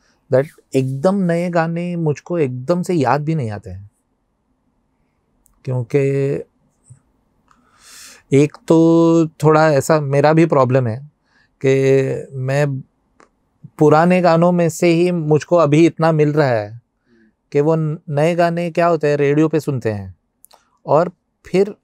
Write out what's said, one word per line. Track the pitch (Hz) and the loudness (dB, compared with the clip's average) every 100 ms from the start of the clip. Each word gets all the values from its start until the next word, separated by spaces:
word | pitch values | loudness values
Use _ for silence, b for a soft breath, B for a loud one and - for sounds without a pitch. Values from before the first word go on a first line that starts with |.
| _ _ - | _ _ -2
that | 131 151 _ _ | -2 -2 _ _
एकदम | 135 131 135 185 | -4 -4 -2 -2
नए | 202 180 170 180 | 0 -2 -2 -2
गाने | 170 165 170 175 170 | -2 -4 -4 -6 -4
मुझको | 156 139 - 175 | -4 -4 -6 -4
एकदम | 135 127 127 175 | -4 -4 -4 -4
से | 175 | -2
याद | 175 120 143 | -2 0 -2
भी | 147 | -2
नहीं | 160 113 | -6 -6
आते | 104 95 | -10 -14
हैं, | 95 101 _ _ _ _ _ _ _ _ _ _ _ _ _ _ _ _ _ | -18 -20 _ _ _ _ _ _ _ _ _ _ _ _ _ _ _ _ _
क्योंकि | 131 127 117 143 139 139 139 143 - _ _ _ _ - _ _ _ _ _ B B B B B B B B | -8 -8 -4 -2 0 -2 -4 -6 -10 _ _ _ _ -20 _ _ _ _ _ B B B B B B B B
एक | 139 147 - - | 2 2 -2 0
तो | 165 165 165 165 165 160 | 4 4 4 4 2 0
थोड़ा | - 156 156 160 | 0 2 4 4
ऐसा | 135 - 156 | 2 0 0
मेरा | 143 139 147 | 0 2 2
भी | 160 165 | 4 2
प्रॉब्लम | 147 123 131 120 | 2 2 0 -2
है | 117 147 _ _ _ _ _ 135 | -6 -12 _ _ _ _ _ 0
कि | 135 135 135 135 131 - | 2 2 2 0 -6 -10
मैं | 135 131 143 147 135 - _ _ _ _ _ _ _ - - | -8 -4 -2 -2 -4 -12 _ _ _ _ _ _ _ -10 0
पुराने | 151 151 175 180 | 4 4 2 2
गानों | 175 165 175 | 2 2 2
में | 175 165 | 0 -2
से | - 175 | 0 0
ही | 165 180 | 2 0
मुझको | 175 151 151 - 175 | -2 0 0 2 0
अभी | 147 151 165 | 2 4 2
इतना | - 160 | 2 0
मिल | 151 151 | 0 0
रहा | 147 139 | 0 0
है | 113 104 117 _ _ b b b b _ | -2 -6 -14 _ _ b b b b _
कि | 143 | -2
वो | 151 160 156 156 - | 0 0 -2 -6 -6
नए | 143 160 | -2 0
गाने | 170 170 170 175 | 0 0 -2 -4
क्या | 165 170 | 0 0
होते | 165 147 | 0 0
हैं, | 143 | 0
रेडियो | 143 147 160 | 0 2 0
पे | 156 | -2
सुनते | 151 131 110 | -4 -4 -4
हैं | 104 95 - _ _ _ b b b - | -6 -10 -20 _ _ _ b b b -2
और | 143 180 - _ _ - | 0 0 -8 _ _ -4
फिर | 180 202 - | -2 -2 -6